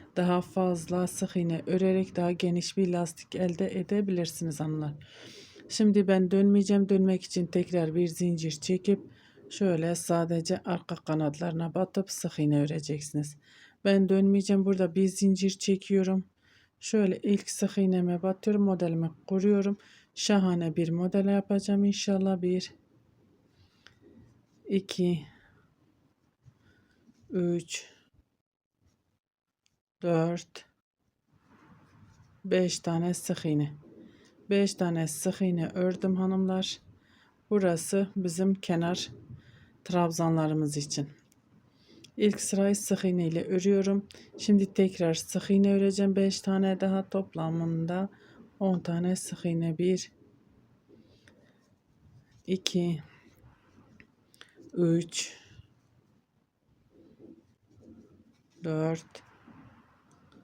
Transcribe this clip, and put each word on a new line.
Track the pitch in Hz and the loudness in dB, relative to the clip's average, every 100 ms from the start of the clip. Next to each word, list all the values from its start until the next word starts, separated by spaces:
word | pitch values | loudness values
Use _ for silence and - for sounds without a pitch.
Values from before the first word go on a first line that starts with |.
| - - | -8 -2
Daha | 180 180 | 2 2
fazla | 180 190 185 175 165 180 180 | 0 -2 0 -2 -2 -2 -2
sık | - 190 185 | -4 -4 -2
iğne | 170 160 - | -2 -2 -2
örerek | 180 190 190 185 - | 0 2 0 -2 -2
daha | 175 | -2
geniş | 175 180 175 - - | 0 0 0 -2 -2
bir | 185 | 0
lastik | 175 170 - - | 0 -4 -8 -12
elde | 165 180 165 190 185 | -4 -2 -2 -4 -4
edebilirsiniz | 175 208 196 180 165 - 165 143 | -2 -2 0 -2 -2 -4 -8 -4
hanımlar. | 156 156 151 147 - - - - - - - | -4 -4 -6 -10 -18 -20 -20 -20 -20 -20 -8
Şimdi | - 214 202 190 | 2 4 6 4
ben | 190 180 | 4 4
dönmeyeceğim. | 196 202 202 190 202 196 | 4 6 6 4 2 4
Dönmek | 196 190 185 | 4 4 2
için | - 180 170 | -2 -4 -2
tekrar | 180 180 175 160 | -2 0 0 0
bir | 160 175 | 0 -2
zincir | 165 175 170 160 | 0 -2 -2 -4
çekip | 151 - 185 202 196 - - - - - | -6 -2 -2 2 0 -2 -20 -20 -20 -14
şöyle | - 196 165 165 | -2 0 2 0
sadece | 170 - 170 165 170 165 185 | -2 0 0 0 -2 -2 -4
arka | - 175 - | -4 -6 -6
kanatlarına | 165 - 156 151 147 170 160 165 | -10 -4 -2 -2 -2 -6 -4 -4
batıp | 180 185 - 190 | -4 -4 -4 -6
sık | - 170 - | -6 -8 -2
iğne | 147 147 | 2 2
öreceksiniz. | 143 160 147 151 - 147 147 - _ - - _ | 0 -4 -6 -8 -6 -6 -8 -12 _ -20 -20 _
Ben | 196 196 185 | 2 4 4
dönmeyeceğim. | 190 196 202 190 196 | 4 4 4 4 2
Burada | 196 185 180 | 2 2 0
bir | 170 190 | 2 0
zincir | 185 196 185 190 | 2 2 2 0
çekiyorum. | 190 - 190 - 196 185 190 - _ _ _ _ _ | -2 -2 -2 2 0 2 0 -4 _ _ _ _ _
Şöyle | - 220 196 - | -2 2 2 0
ilk | - 202 - | 0 0 0
sık | - 196 - | -4 -2 0
iğneme | 190 185 175 175 | 2 2 0 0
batıyorum. | 190 190 214 208 | -2 -2 0 2
Modelimi | 202 180 175 165 165 - - | 2 2 0 0 -2 -6 -4
kuruyorum. | 190 202 202 196 202 - - _ | 0 4 4 2 -2 -8 -20 _
Şahane | - - 208 190 175 165 165 | -6 2 4 4 2 0 -2
bir | 165 | -2
model | 170 180 202 196 | 0 0 0 2
yapacağım | 202 196 202 196 202 | 0 0 -2 0 2
inşallah. | 202 202 - 196 190 190 | 2 0 0 0 0 0
Bir, | 180 180 - - _ _ _ _ _ _ _ _ _ _ - _ _ - - _ _ _ - | 0 -2 -4 -16 _ _ _ _ _ _ _ _ _ _ -20 _ _ -20 -20 _ _ _ -2
iki, | 196 190 - 180 170 - - _ _ _ _ _ _ _ _ _ _ - _ _ _ _ _ _ _ - | -2 -2 -2 0 -2 -6 -20 _ _ _ _ _ _ _ _ _ _ -20 _ _ _ _ _ _ _ -8
üç, | 196 175 175 170 - - _ _ _ _ _ _ _ _ _ _ _ _ _ _ _ _ _ _ _ _ - | -4 -2 -2 -6 -12 -14 _ _ _ _ _ _ _ _ _ _ _ _ _ _ _ _ _ _ _ _ -8
dört, | 175 165 165 170 - - - _ _ _ _ _ _ _ _ _ - - _ _ - _ - _ | 0 0 0 -2 -10 -20 -20 _ _ _ _ _ _ _ _ _ -20 -20 _ _ -20 _ -20 _
beş | 190 185 180 - | -2 0 2 -2
tane | - 165 175 | -2 -2 0
sık | 170 - 175 | -2 -4 -4
iğne. | 160 151 147 - - - - - - _ - | 0 0 -2 -6 -20 -20 -20 -20 -20 _ -2
Beş | 202 196 | 0 2
tane | - 180 165 160 | 0 -2 0 -2
sık | - 185 185 | -2 -4 -2
iğne | 190 175 160 | 0 0 -2
ördüm | 185 180 185 190 185 | -2 -2 0 -2 0
hanımlar. | 185 190 190 185 190 - - - _ _ _ _ - | 0 0 0 -2 -4 -10 -16 -20 _ _ _ _ -2
Burası | 208 185 170 - 196 196 202 | 2 2 0 -2 -2 -2 -2
bizim | 180 165 190 | -4 0 0
kenar | 190 - 170 170 180 - - - - - - - _ | 0 0 -2 0 -4 -8 -14 -20 -20 -20 -20 -20 _
trabzanlarımız | - 180 170 165 165 160 156 156 151 147 | -4 0 0 0 0 2 0 0 -2 -4
için. | 147 - 139 - _ _ _ _ _ _ _ - - - | -6 -6 -8 -10 _ _ _ _ _ _ _ -20 -16 0
İlk | 214 196 | 0 0
sırayı | - 196 196 202 | -2 0 2 0
sık | - 190 | 0 0
iğne | 190 180 165 | 0 0 0
ile | 165 | -2
örüyorum. | - 190 190 196 190 196 196 - - - | -2 0 2 2 2 0 -4 -18 -20 -6
Şimdi | - 208 196 | 4 4 4
tekrar | - 190 185 170 | 2 0 2 -2
sık | 165 - 185 - | -2 -4 -6 2
iğne | 196 196 | 4 4
öreceğim. | 196 196 196 196 196 | 4 2 2 2 2
Beş | 196 190 | 0 0
tane | - 190 190 185 | -2 0 2 0
daha, | 190 190 190 | 0 -2 -2
toplamında | 196 190 165 160 165 165 165 165 180 196 - - - - - | -6 -6 -6 -4 -2 -2 -2 -2 -4 -4 -8 -20 -20 -18 -4
on | 196 180 | 0 0
tane | - 170 180 185 | -2 -2 -2 -2
sık | - 175 | -6 -6
iğne. | 175 165 165 160 | -4 -2 -2 0
Bir, | 175 180 - _ - _ _ _ _ _ _ - _ _ _ _ _ _ _ _ _ _ _ - _ _ - | 0 0 -4 _ -20 _ _ _ _ _ _ -20 _ _ _ _ _ _ _ _ _ _ _ -20 _ _ -6
iki, | 190 - 180 175 156 - - _ _ - _ _ _ _ - - _ _ _ - - - | -4 -2 -2 -2 -4 -8 -20 _ _ -20 _ _ _ _ -20 -20 _ _ _ -20 -20 -10
üç, | - 170 170 170 - - - - - - _ _ _ _ _ _ _ _ _ _ _ _ _ 330 _ - - _ _ _ - - - - _ _ _ _ - | -2 2 2 -2 -8 -10 -12 -20 -20 -20 _ _ _ _ _ _ _ _ _ _ _ _ _ -20 _ -20 -20 _ _ _ -20 -20 -20 -20 _ _ _ _ -12
dört, | 165 156 156 160 - - - _ - - - _ _ _ _ _ _ - | -6 -2 -2 -4 -10 -20 -20 _ -20 -20 -20 _ _ _ _ _ _ -20